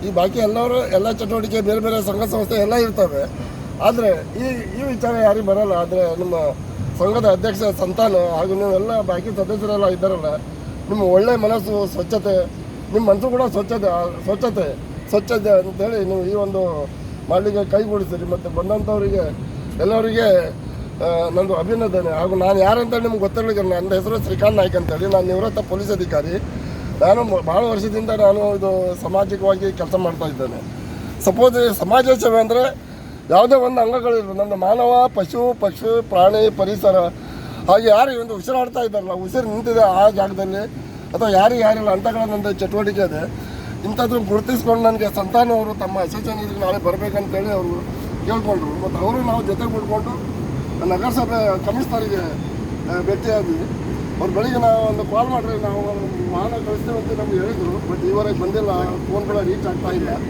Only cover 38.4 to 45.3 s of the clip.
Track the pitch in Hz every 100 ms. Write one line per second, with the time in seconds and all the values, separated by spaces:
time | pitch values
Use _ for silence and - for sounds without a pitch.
38.4 | 180 254 247 240 233 208 185 180 185 226
39.4 | 233 214 233 226 214 185 208 202 190 190
40.4 | 190 190 214 - - - - 165 220 190
41.4 | 185 233 214 220 214 190 214 226 220 208
42.4 | 202 190 190 202 202 196 185 156 165 -
43.4 | - - - - 190 220 240 240 202 208
44.4 | 214 254 233 233 226 220 208 185 190